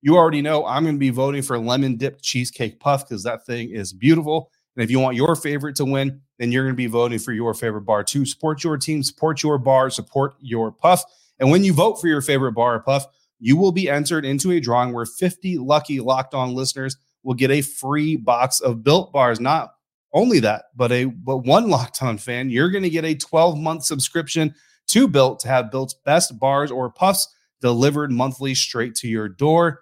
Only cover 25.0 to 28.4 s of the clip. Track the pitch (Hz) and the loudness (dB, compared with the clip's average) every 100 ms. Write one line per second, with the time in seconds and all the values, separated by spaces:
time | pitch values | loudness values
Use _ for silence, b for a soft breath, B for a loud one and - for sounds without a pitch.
25 | 262 139 131 - 120 127 117 131 135 - | 4 6 4 2 0 0 0 -6 -8 -6
26 | - 156 170 113 131 139 147 127 127 _ | 2 2 2 -2 0 0 0 -4 -8 _
27 | 185 190 - _ _ _ 127 120 139 147 | 0 2 -4 _ _ _ 0 4 2 2
28 | 147 120 131 127 | -2 -2 -2 -4